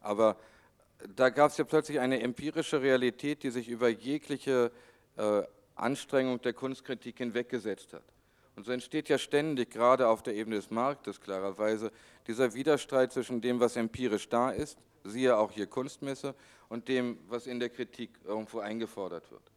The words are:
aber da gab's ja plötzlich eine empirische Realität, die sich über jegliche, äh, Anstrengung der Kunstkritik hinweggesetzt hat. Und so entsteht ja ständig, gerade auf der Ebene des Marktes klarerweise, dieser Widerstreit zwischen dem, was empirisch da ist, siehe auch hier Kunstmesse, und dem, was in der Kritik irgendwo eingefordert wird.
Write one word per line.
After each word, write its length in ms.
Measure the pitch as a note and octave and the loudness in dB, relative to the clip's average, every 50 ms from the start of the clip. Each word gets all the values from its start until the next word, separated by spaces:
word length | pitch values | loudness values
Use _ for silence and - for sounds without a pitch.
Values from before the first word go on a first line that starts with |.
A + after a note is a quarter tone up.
aber 340 | - G#2 G#2 G2+ A2 G#2+ G#2 - - - - - _ _ _ _ _ _ _ _ - G#2+ F#2+ | -2 -2 2 4 4 4 2 0 -12 -20 -20 -20 _ _ _ _ _ _ _ _ -20 -16 0
da 160 | G#2+ C3 B2+ | 2 2 2
gab's 280 | A2+ C#3+ D3 D3 - | 6 6 4 4 4
ja 80 | - D3 | 0 -2
plötzlich 340 | - - D#3 - - D3 C#3 | 2 2 2 2 2 -2 0
eine 220 | B2+ B2+ C3 B2 | 2 2 0 0
empirische 600 | A2+ B2 A#2 - C#3+ D3+ - D#3+ D3+ - - C#3+ | 0 -4 -4 -4 -6 -4 -4 -4 -2 0 -2 0
Realität, 640 | C3 C#3 C3 B2+ B2+ B2 A2+ - - C#3+ D3 _ - | 4 4 4 4 4 2 0 -2 -4 -4 -4 _ -4
die 60 | C3+ | -4
sich 180 | A#2 B2 A#2 | -4 -4 -6
über 220 | A#2 A#2+ A2+ B2 A#2+ | -6 -4 2 2 2
jegliche, 800 | A2+ G2+ G#2+ B2+ D3 D3+ - - D3 C3 - C#3 C3 B2 A#2+ A#2+ - - - - _ _ _ _ _ | 2 2 -4 -4 -4 -4 -4 -6 -8 -4 0 2 4 4 2 2 0 -10 -20 -20 _ _ _ _ _
äh, 260 | - G#2+ G#2+ G#2 G2+ - - _ _ _ _ _ | -2 0 2 2 2 0 -2 _ _ _ _ _
Anstrengung 680 | - - A#2+ C#3 C#3 - - - C3+ C3 B2+ B2+ A#2 | -2 -2 -2 -2 -2 -6 0 0 0 2 2 -2 -2
der 120 | - B2+ A2 | -2 -4 -4
Kunstkritik 640 | - C3+ C3 C3 - _ - B2+ A#2 - B2 - | -4 -6 -8 -8 -8 _ -10 -10 -8 -8 -14 -8
hinweggesetzt 760 | - B2+ A#2+ G#2 A#2+ A#2+ - - A#2 G2 A2 F#2+ - - - - | -6 -8 -4 -2 -4 -4 -2 -6 -4 -4 -4 -6 -6 -10 -18 -18
hat. 80 | E2 _ _ _ _ _ _ _ _ _ _ _ | -20 _ _ _ _ _ _ _ _ _ _ _
Und 100 | - G2 | -16 -6
so 60 | A2 | -6
entsteht 380 | B2+ B2+ B2 - - D#3 D3+ - | -6 -6 -6 -4 -6 -6 2 2
ja 80 | D3+ | 2
ständig, 540 | B2+ - - D3 D3 D3 D#3+ D3 B2+ A#2 - | 2 2 2 0 2 2 2 0 -2 -2 -4
gerade 360 | - A2 A#2 B2 C3 B2+ C3 | 0 4 6 6 8 8 6
auf 160 | A2+ A2+ G#2 - | 4 4 2 0
der 120 | B2+ G#2+ | -4 -4
Ebene 200 | G#2 A2 A2 A2 | -4 -4 -2 -2
des 160 | G#2 - - | -4 -4 -2
Marktes 480 | A2 A2+ B2 C#3 C#3+ C#3 - G#2+ G2 - | -2 0 0 0 -2 -4 -10 -12 -12 -10
klarerweise, 720 | - G2+ F#2+ F#2+ F#2+ G2 F#2+ G2 G#2+ G#2+ A2 G#2+ A2+ G#2+ - - - - - _ _ | -8 -8 -6 -4 -4 -4 -4 -2 0 0 0 0 -4 -8 -10 -12 -20 -20 -20 _ _
dieser 260 | - A2+ A2+ C3 A#2+ G#2 | -10 0 0 0 0 0
Widerstreit 580 | B2 C3+ D#3 D3 C3+ - - C#3 C3 B2+ B2 | 0 2 2 2 2 0 0 2 2 2 2
zwischen 300 | - C3+ A#2 - B2+ A#2 | 0 -6 -4 -4 -4 -2
dem, 180 | G#2+ B2 B2 B2 | 0 0 2 4
was 160 | A#2+ A2+ - | 2 2 2
empirisch 540 | A#2+ A2+ A2+ - B2+ B2+ A#2 G#2+ G2+ - - | 0 -4 -2 -2 -4 -2 0 0 -2 -2 0
da 220 | - A#2 B2 C3 | 0 0 2 0
ist, 280 | G2 G#2+ D3+ - - _ _ _ _ _ _ | -2 -4 -8 -8 -10 _ _ _ _ _ _
siehe 340 | F#2+ G#2 B2 C3 B2+ A#2+ | -10 -4 2 4 4 6
auch 140 | G#2+ G#2+ G2 | 6 4 2
hier 160 | G2 G#2 G2+ | 0 -6 -8
Kunstmesse, 680 | F#2+ - C3 B2+ C#3 - - C#3+ C#3 C3+ - - C#3 C3+ _ - - - - - _ | -4 -4 -6 -6 -6 -10 -10 -8 -8 -8 -6 -8 -10 -10 _ -20 -20 -20 -20 -16 _
und 180 | A2+ A#2 A2+ | -12 -10 -4
dem, 320 | - C3 B2+ B2 A#2+ A2+ - - | 0 0 0 0 0 -4 -8 -10
was 180 | F#2 A#2 A#2+ A2+ | -8 -8 -8 -8
in 140 | C3 B2 A#2+ | -6 -4 -4
der 100 | A#2+ A#2 | -4 -4
Kritik 420 | - - B2 - - - A#2+ - _ _ - | -4 -8 -10 -10 -8 -12 -12 -12 _ _ -8
irgendwo 360 | F2 G#2 A2 A2 G#2+ - A2+ | -6 -6 -6 -6 -6 -8 -8
eingefordert 720 | G2+ G#2 A2 A2+ A2+ G2+ - G2 G2 F2+ F2 E2 - - | -6 -6 -6 -6 -6 -6 -6 -8 -8 -8 -8 -10 -12 -16
wird. 220 | A1+ G#1+ _ _ _ | -20 -20 _ _ _